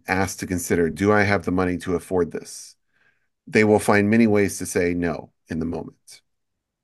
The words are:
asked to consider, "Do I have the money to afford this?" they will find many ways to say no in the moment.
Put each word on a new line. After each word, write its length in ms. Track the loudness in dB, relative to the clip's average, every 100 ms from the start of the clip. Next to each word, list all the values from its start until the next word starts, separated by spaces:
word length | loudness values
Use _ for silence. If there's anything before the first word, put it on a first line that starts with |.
| -4
asked 320 | -2 -2 -4
to 80 | -6
consider, 420 | -6 -2 0 0
"Do 220 | 0 2
I 120 | 2
have 220 | 2 0 -2
the 60 |
money 260 | -2 -2 -4
to 140 | -4
afford 380 | -6 -2 -2 -2
this?" 440 | -6 -14 -20 -20 _ _ _ _ _ _ _ -2
they 160 | 2
will 160 | 6 4
find 300 | 4 2 4
many 180 | 4 4
ways 300 | 4 0 -2
to 80 | -6
say 280 | -2 -2
no 380 | -2 -4 -6 -12 _ -10
in 100 | -8
the 60 | -6
moment. 560 | -8 -12 _ _ -20 _ _ _ _ _ _